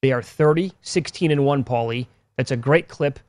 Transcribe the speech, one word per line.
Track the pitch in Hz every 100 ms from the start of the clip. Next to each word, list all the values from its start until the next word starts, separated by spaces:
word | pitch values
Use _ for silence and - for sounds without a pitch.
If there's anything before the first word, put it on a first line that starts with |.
They | 139
are | 127
thirty, | 113 - 151 156 185 -
sixteen, | - 185 147 - 165
and | 147 139
one, | 143 127
Paulie. | 123 117 117 123 _ _ -
That's | 127
a | 127
great | 123 156 -
clip | - 143 143